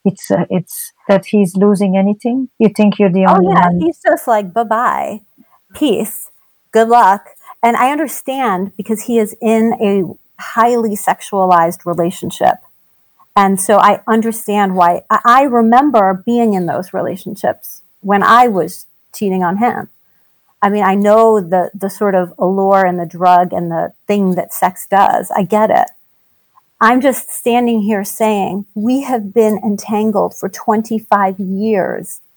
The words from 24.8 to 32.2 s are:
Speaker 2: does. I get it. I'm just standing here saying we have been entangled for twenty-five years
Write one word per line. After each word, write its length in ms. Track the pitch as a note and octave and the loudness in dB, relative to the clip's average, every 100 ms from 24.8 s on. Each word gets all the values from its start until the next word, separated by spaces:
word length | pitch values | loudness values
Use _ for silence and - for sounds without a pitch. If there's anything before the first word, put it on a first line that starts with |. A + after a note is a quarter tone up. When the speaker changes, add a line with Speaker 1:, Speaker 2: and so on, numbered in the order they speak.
| - | -2
Speaker 2:
does. 440 | G3 - - F#3+ - | 2 2 0 -2 -4
I 20 | |
get 240 | F#3 G#3+ A3 B1 | 0 0 2 2
it. 60 | - - _ _ _ _ _ _ _ - | 0 -6 _ _ _ _ _ _ _ 0
I'm 200 | A3 B3+ | 2 2
just 300 | C#4 - - | 0 -2 -8
standing 500 | - A#3+ A#3+ A#3+ A3+ | -8 -2 0 0 0
here 240 | G3+ G#3 | 0 -2
saying 640 | G3+ - A3 G3+ F#3 F#3+ - | -4 -4 -2 0 -4 -6 -10
we 280 | G#3+ A3 C4+ | -6 -2 -2
have 300 | C#4 B3 G3+ | -2 -6 -2
been 240 | A#3 G#3+ G#3+ A3 | 0 2 0 -4
entangled 640 | G3+ - G#3+ A3 G3+ F3 | -6 -4 -2 0 0 -2
for 140 | - G3 | -4 -10
twenty-five 880 | - - G#3+ A3 A3 A3 G3+ G3 F#3+ | -6 -2 -2 -2 -8 -2 0 0 -4
years 800 | F#3+ F#3+ A3 G3+ - - F3+ - | -6 -4 -2 -2 -2 -6 -12 -18